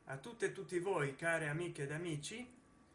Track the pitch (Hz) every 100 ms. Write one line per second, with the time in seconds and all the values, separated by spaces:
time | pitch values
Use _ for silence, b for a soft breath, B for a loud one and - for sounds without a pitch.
0 | - 135 233 226 190 190 165 175 190 170
1 | 139 135 170 165 151 156 170 - 143 151
2 | 175 147 - 226 247 - - - -